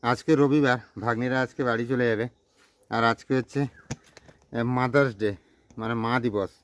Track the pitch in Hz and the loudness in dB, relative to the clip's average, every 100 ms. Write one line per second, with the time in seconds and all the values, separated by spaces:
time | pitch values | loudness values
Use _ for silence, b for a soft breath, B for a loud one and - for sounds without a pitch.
0 | 120 120 - 151 143 147 139 123 - - | 0 -2 2 4 4 4 2 0 -2 -8
1 | 107 113 123 131 127 - 127 113 120 131 | -4 -2 -2 -2 -4 -2 -2 -2 -2 0
2 | 120 107 123 _ _ b b b _ 113 | 0 0 -4 _ _ b b b _ 0
3 | 117 113 - 131 120 139 139 - _ - | 2 0 -2 -2 -2 -4 -4 -6 _ -16
4 | b b b b _ 117 117 127 127 135 | b b b b _ -4 -2 0 2 2
5 | 139 101 107 98 b b b - 113 117 | 0 0 -4 -4 b b b -10 -6 -4
6 | 113 123 120 104 95 _ | 0 0 0 -2 -4 _